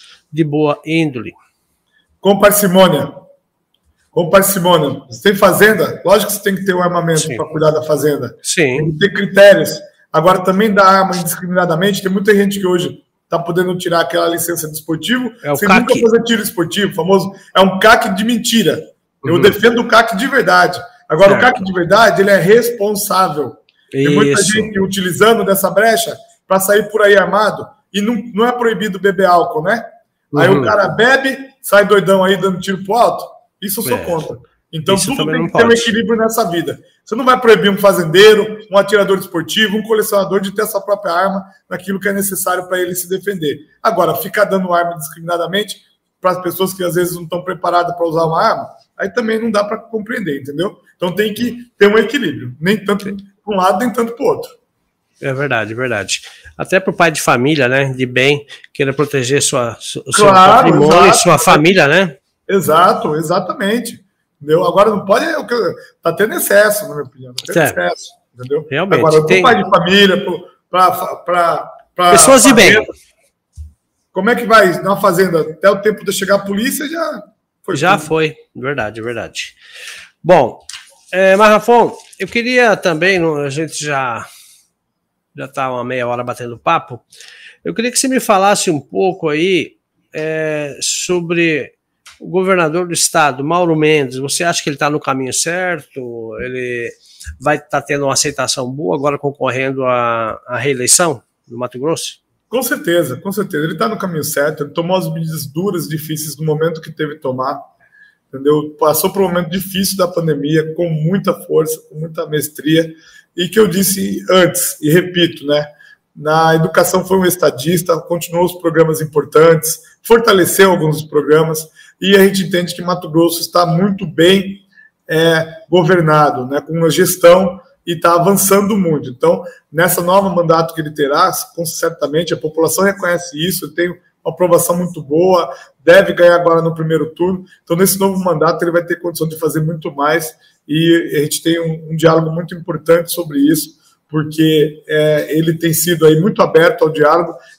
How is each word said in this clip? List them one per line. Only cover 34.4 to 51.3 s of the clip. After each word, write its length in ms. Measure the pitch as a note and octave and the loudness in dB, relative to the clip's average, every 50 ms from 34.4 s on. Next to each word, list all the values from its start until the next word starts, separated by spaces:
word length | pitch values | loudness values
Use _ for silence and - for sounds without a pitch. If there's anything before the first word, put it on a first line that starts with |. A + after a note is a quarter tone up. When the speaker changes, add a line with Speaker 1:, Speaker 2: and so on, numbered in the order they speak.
| - _ _ _ _ _ | -18 _ _ _ _ _
Speaker 2:
Então, 220 | E3 D#3+ D3+ F#3+ G3 | -12 -4 0 0 0
Speaker 1:
Isso 140 | F#3 F#3 G#3+ | 0 0 -2
Speaker 2:
tudo 100 | C#4+ - | -4 -4
Speaker 1:
também 160 | D3+ D#3 D#3 | -2 -2 -2
Speaker 2:
tem 80 | D#3+ | -2
Speaker 1:
não 40 | E3 E3 | -2 0
Speaker 2:
que 40 | |
ter 120 | - - A#3 | 2 2 4
um 40 | A#3 | 4
Speaker 1:
pode. 120 | A#3 A3+ | 4 2
Speaker 2:
equilíbrio 360 | - A#3+ G3 A3+ G#3 G3+ A#3 | 2 0 -2 -2 0 0 0
nessa 340 | G#3+ A3 A3 A3+ - - F3 | 0 0 0 -2 -2 -2 -2
vida. 300 | E3+ E3+ D3+ C#3 - - _ _ _ _ _ | -4 -4 -4 -6 -8 -10 _ _ _ _ _
Você 100 | - A3 | -8 -8
não 120 | A#3+ B3+ | -2 2
vai 120 | B3+ B3+ B3+ | 2 2 4
proibir 300 | B3 A3+ G#3+ - - G3+ | 4 4 4 4 4 0
um 80 | G3 | 2
fazendeiro, 840 | G3 G3+ G3 F3+ F3+ E3+ D#3+ E3+ F#3+ G#3+ G#3+ G#3+ G3+ F#3 - - - - - | 2 4 4 4 2 0 2 6 8 8 8 8 6 2 -2 -6 -12 -6 0
um 80 | F#3 G3 | 0 0
atirador 400 | G3 G3 G#3 G#3 G3 F3 G3 F#3 | 2 2 2 2 2 2 0 -2
esportivo, 580 | F#3+ - - E3 D#3+ - - G#3+ A3 G3 G3 | -4 -6 -6 -6 -6 -4 -2 -2 0 0 -2
um 60 | A3 | -4
colecionador 580 | G#3 A3 A3+ G#3+ G#3 - G#3 G3 F#3+ E3 F#3+ G3+ | -2 -2 -2 -2 0 0 0 -2 0 0 -2 -2
de 140 | G3 G3 F#3+ | -2 -4 -4
ter 80 | G#3+ | -6
essa 180 | G#3+ G#3+ - G3 | -6 -4 -6 -6
própria 320 | - G#3 G3+ G3 - F3 | -4 -4 -4 -4 -2 -2
arma 320 | E3+ F3 F#3+ F#3+ F#3+ G3 - - _ _ _ - | -2 0 0 -2 -2 -6 -10 -12 _ _ _ -12
naquilo 320 | F#3 F3+ - G3 G3 F#3+ | -12 -10 -8 -8 -6 -4
que 80 | G3 G3+ | -4 -4
é 40 | G3 | -4
necessário 520 | G3+ G3 - F#3+ F3+ - F#3+ F3+ F#3 F3+ | -4 -4 -6 -6 -6 -4 -4 -4 -4 -4
pra 140 | F3+ F#3 F3+ | -4 -4 -4
ele 140 | F3+ F3 F3+ | -4 -4 -6
se 120 | F3+ F3 | -8 -6
defender. 520 | F3 F#3+ F#3+ F#3 G3+ G3+ E3+ D3+ C#3+ B2 - - _ _ _ | -6 -8 -6 -6 -6 -6 -4 -4 -6 -6 -8 -12 _ _ _
Agora, 320 | - A3+ G3+ F3+ E3+ E3 - | -2 0 0 0 0 0 -2
ficar 300 | - - F#3+ - G#3+ G3+ | -4 -8 -4 -2 -2 0
dando 280 | F3+ F#3+ F#3+ F#3 F3 | 0 0 -2 0 0
arma 220 | F3 F3 E3+ E3+ E3+ | 0 0 -2 -2 -6
indiscriminadamente 880 | D#3+ D3+ - - E3 E3 F3 E3+ E3+ E3+ E3 F#3 G#3 G#3 G3+ - - _ _ _ _ _ _ _ _ | -10 -12 -14 -14 -12 -8 -6 -4 -4 -4 -4 -4 -6 -6 -6 -10 -16 _ _ _ _ _ _ _ _
pras 220 | - F#3 F3 F3+ | -2 -2 -2 -2
pessoas 320 | F3+ F3 E3+ - F#3+ F#3+ | -4 -6 -4 -4 -4 -4
que 100 | - F#3+ | -4 -6
às 120 | F3+ E3+ D#3+ | -6 -4 -2
vezes 200 | F3+ F3 E3+ F3 | -2 -2 -2 -4
não 140 | F3 E3+ D#3+ | -8 -10 -10
tão 160 | F#3 F3 F3+ | -10 -8 -8
preparadas 500 | F#3 F3+ - - F3 F3 F3 F3 F3 E3+ | -10 -8 -6 -4 -2 0 0 -2 -2 -4
pra 120 | E3+ E3+ | -4 -4
usar 180 | E3 D#3 E3 E3 | -2 0 0 0
uma 180 | D#3+ D#3+ F3 | 0 0 0
arma, 260 | G#3+ A3 - - - - - _ _ _ _ | 0 0 0 -2 -6 -12 -18 _ _ _ _
aí 140 | - F#3+ G3 | -10 -10 -6
também 280 | - B3 A3+ A3 A3+ A3 | -4 -4 -4 -2 -4 -4
não 120 | A#3 A#3 | -2 -2
dá 120 | G3+ G3+ | -2 -2
pra 140 | G3+ G#3 A3+ | -2 -4 -6
compreender, 640 | G#3+ - - A3+ G#3+ G3+ A3 B3+ B3 F#3+ D#3 C#3 C3+ | -10 -10 -10 -10 -8 -8 -8 -10 -8 -6 -6 -8 -8
entendeu? 380 | B2+ C#3+ C#3+ D#3 F3+ G#3 - _ _ _ _ | -10 -10 -6 -6 -6 -6 -8 _ _ _ _
Então 160 | _ F3 F3+ | _ -6 -4
tem 220 | E3 G3+ G#3+ G#3+ | -4 -2 -4 -4